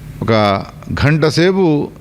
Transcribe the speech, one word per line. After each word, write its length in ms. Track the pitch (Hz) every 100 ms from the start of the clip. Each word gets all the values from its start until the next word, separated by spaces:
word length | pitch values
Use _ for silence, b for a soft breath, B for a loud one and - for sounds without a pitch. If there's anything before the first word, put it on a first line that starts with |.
| - -
ఒక 100 | 101 110 104 98 - - - - 139
గంట 200 | 156 156
సేపు 640 | - 175 190 175 147 - -